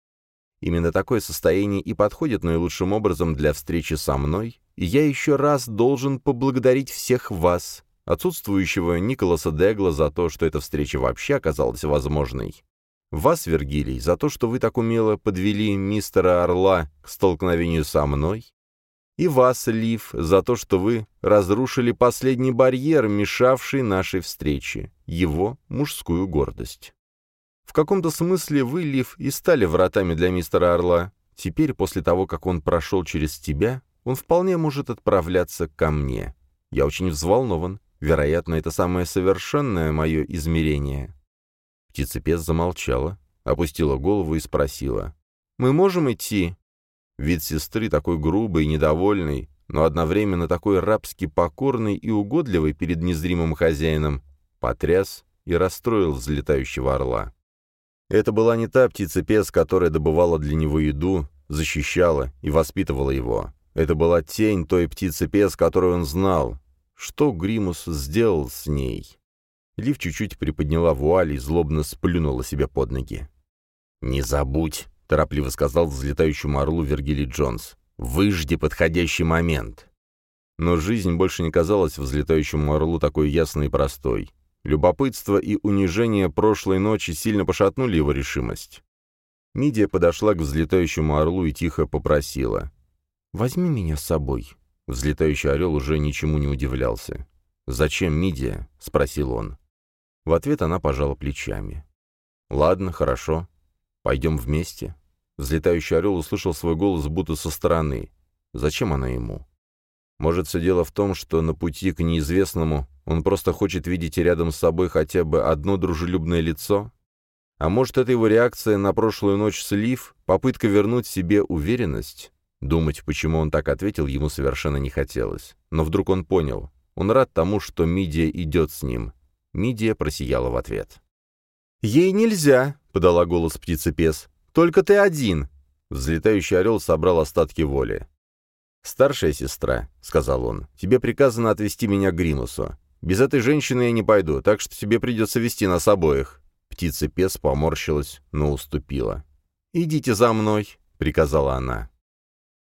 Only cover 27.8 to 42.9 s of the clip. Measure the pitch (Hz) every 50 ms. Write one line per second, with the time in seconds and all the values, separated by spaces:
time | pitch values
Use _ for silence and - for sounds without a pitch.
27.8 | 156 - 202 190 170 165 156 - 165 175 185 175 - - 151 143 131 120 143 180
28.8 | 170 147 135 131 127 - - - - - - - - - 170 139 101 82 78 87
29.8 | 92 90 - 104 95 87 82 78 87 90 92 90 82 - - 90 87 87 87 85
30.8 | 87 90 87 85 87 98 - _ _ _ _ - - 92 82 - 156 147 - -
31.8 | 98 - - 95 76 - 87 92 95 - - 80 - 92 90 85 - 90 87 85
32.8 | 78 - - 95 85 - - 80 76 73 - - - - 73 71 95 117 131 131
33.8 | - _ _ _ _ 120 131 131 - - 165 175 185 190 185 165 160 156 139 143
34.8 | 139 - 117 - _ 107 98 95 82 85 90 90 90 - - - 87 76 - -
35.8 | 82 78 78 73 71 67 62 52 50 - - _ _ _ _ _ _ _ - 64
36.8 | 69 71 - - 92 92 78 71 80 87 101 123 135 117 92 78 82 90 95 104
37.8 | - _ _ _ 73 76 80 76 73 73 80 85 - 85 80 80 76 82 78 -
38.8 | 90 90 90 90 87 - - 98 90 95 95 76 - - - 147 143 127 101 85
39.8 | 80 78 76 78 78 80 80 78 73 - - 82 73 82 80 80 80 78 73 71
40.8 | 71 69 69 69 65 - - - _ _ _ _ _ _ _ _ _ _ _ _
41.8 | _ _ - - 67 - - - - 76 82 85 80 82 80 82 85 90 87 -
42.8 | - -